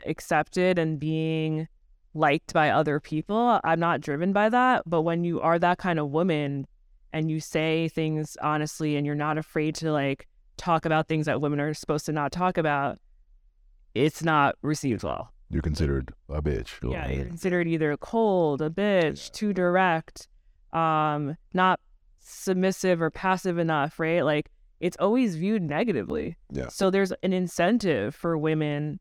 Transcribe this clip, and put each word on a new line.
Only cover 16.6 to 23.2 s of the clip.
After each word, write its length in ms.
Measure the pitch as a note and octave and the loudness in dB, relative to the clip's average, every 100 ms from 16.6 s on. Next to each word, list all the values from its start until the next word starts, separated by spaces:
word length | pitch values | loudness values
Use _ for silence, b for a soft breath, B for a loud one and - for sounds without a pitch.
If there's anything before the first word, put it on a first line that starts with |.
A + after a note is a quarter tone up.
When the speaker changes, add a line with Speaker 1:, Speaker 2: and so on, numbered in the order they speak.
| - - | -6 -8
Speaker 2:
or 80 | A#1 | -6
Speaker 1:
Yeah, 160 | - - | -4 -4
you're 160 | C3+ | -4
Speaker 2:
a 40 | F3 | -6
Speaker 1:
considered 380 | E3+ F#3+ F3 E3+ | -6 -2 0 0
either 300 | E3 D3+ C#3+ | 0 0 -2
cold, 680 | - A#3 A3 F#3 D#3+ C#3 | -4 0 2 2 2 0
a 80 | D#3 | -2
bitch, 560 | E3 G#3 G3 D#3 C#3+ - | -2 2 4 2 0 -10
Speaker 2:
Yeah. 60 | |
Speaker 1:
too 200 | - G#3+ | -6 -2
direct, 760 | F#3+ F3+ F3+ F#3 D#3+ - - - _ _ _ _ | 0 2 4 4 2 -2 -14 -20 _ _ _ _
um, 640 | E3 D#3+ D#3 D#3 D3 C#3+ E3 _ | -2 2 2 0 0 -4 -6 _
not 260 | F3+ F#3 F3+ _ - _ _ | 2 4 2 _ -20 _ _
submissive 800 | - - - F#3 F#3 F3+ F#3 E3+ | -20 -8 -2 2 2 2 2 2
or 80 | E3 | 0
passive 480 | - | -2